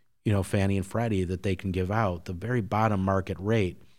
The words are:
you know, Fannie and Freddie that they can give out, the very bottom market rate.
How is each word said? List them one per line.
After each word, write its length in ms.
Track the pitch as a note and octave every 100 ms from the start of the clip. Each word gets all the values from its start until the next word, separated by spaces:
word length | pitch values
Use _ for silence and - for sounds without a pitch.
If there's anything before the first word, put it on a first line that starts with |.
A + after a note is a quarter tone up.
| _ _
you 80 | -
know, 120 | G2+
Fannie 340 | F#2 G#2+ G2 G2
and 80 | F2
Freddie 380 | A2 A#2 G2+ F2
that 180 | F2+
they 120 | G#2 F#2
can 160 | G2
give 200 | F2+ F#2
out, 340 | G#2+ G#2+ F2 -
the 80 |
very 280 | F2+ A2 B2
bottom 420 | F#2+ G#2 A2 G2+
market 320 | F#2+ F#2+ F#2 E2
rate. 420 | F#2+ A2+ F#2 D#2+ -